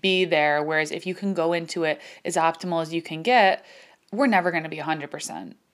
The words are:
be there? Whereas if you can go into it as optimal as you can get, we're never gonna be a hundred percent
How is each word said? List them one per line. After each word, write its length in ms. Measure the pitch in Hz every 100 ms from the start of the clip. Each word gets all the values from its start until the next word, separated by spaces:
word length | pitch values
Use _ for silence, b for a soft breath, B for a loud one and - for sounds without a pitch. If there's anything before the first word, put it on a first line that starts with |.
be 240 | 190 185 180
there? 360 | 160 147 147
Whereas 280 | 151 156 156
if 140 | 156 180
you 80 |
can 180 | 180 196
go 220 | 180 165
into 300 | 170 165 -
it 180 | 160 147 B B
as 140 | - 170
optimal 460 | 165 165 185 165
as 100 | 160
you 80 | 165
can 220 | 165 160
get, 420 | 170 247 196 190 B B B B _
we're 140 | 202 277
never 240 | 202 180
gonna 180 | 170 156
be 100 | 156
a 60 |
hundred 260 | 147 156 143
percent 460 | 151 - 80 92 - _